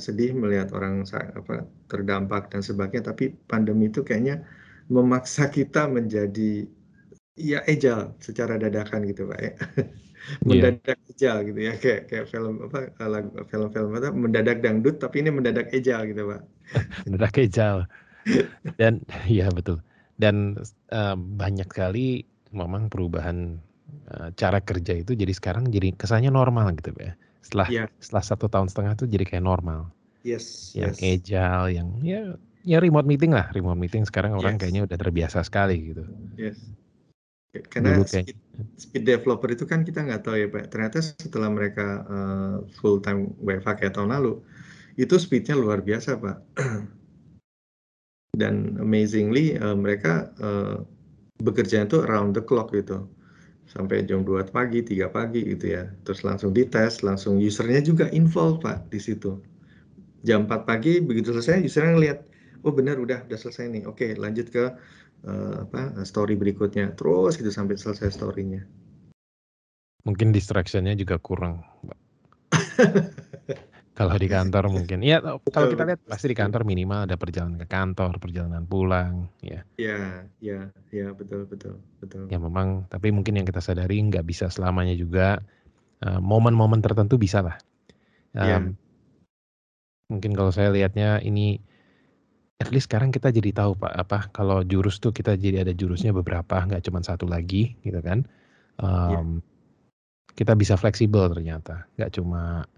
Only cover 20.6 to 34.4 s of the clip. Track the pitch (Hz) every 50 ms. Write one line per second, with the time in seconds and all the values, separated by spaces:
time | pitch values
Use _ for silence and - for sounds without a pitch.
20.6 | 110 - - _ _ - - 110 104 101 95 92 87 92 101 98 95 98 98 95
21.6 | 92 92 - 101 95 92 98 120 131 131 127 - - - _ _ _ _ 104 98
22.6 | 87 85 95 104 110 107 - - 90 85 85 82 78 87 87 87 87 85 85 82
23.6 | 80 _ _ _ _ 151 147 147 - - - - 82 85 85 - 107 92 95 98
24.6 | - - 92 90 85 92 90 85 85 110 127 110 95 92 92 - - 95 90 117
25.6 | 127 123 107 98 95 95 90 - - 95 113 113 127 139 135 135 127 127 120 117
26.6 | 107 95 85 76 - - - - - 95 90 - _ _ _ _ _ - - 101
27.6 | 92 101 120 113 110 107 - _ - - 110 101 - - 117 - - 107 - 98
28.6 | 98 92 - - 101 104 107 107 135 120 107 92 92 - - 90 90 92 92 87
29.6 | 85 85 82 80 82 85 - _ _ _ _ _ _ 120 117 107 - - - -
30.6 | - - - 104 95 90 87 - 92 92 92 92 92 - 98 92 92 90 90 90
31.6 | 92 92 90 85 85 87 98 117 147 170 190 214 220 185 165 - - _ _ _
32.6 | - 180 160 165 175 175 151 151 139 143 147 139 165 165 156 104 82 - - 98
33.6 | 90 90 87 87 90 87 - 110 107 - - 101 95 104 104 95